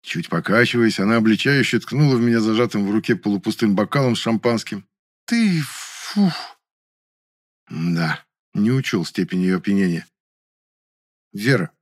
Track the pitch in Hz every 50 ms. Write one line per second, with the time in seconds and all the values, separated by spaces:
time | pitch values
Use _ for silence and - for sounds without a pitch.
0 | _ - - - - - 85 82 - - 95 117 123 - - 120 113 110 98 -
1 | 98 104 113 117 110 110 110 98 - 135 143 139 120 - - 110 - - 117 131
2 | 151 139 131 117 117 120 117 113 107 110 110 113 123 104 - 107 101 98 104 110
3 | - - 117 90 - 107 101 95 - 110 104 - 120 107 98 92 104 - - 143
4 | 135 127 117 - - 117 113 101 - 120 117 110 - - 110 98 - _ _ _
5 | _ _ _ _ _ - 233 233 226 202 180 160 143 123 - - - - - -
6 | - - - 208 202 180 - - - - - _ _ _ _ _ _ _ _ _
7 | _ _ _ _ _ _ _ _ _ _ _ _ _ _ - 78 82 87 85 85
8 | 85 80 76 - _ _ _ _ _ _ _ 101 104 113 127 135 131 - - 98
9 | 82 - - - 92 - - 92 92 92 92 90 - 104 101 98 95 90 85 80
10 | - _ _ _ _ _ _ _ _ _ _ _ _ _ _ _ _ _ _ _
11 | _ _ _ _ _ _ _ 101 104 131 135 107 85 - _ _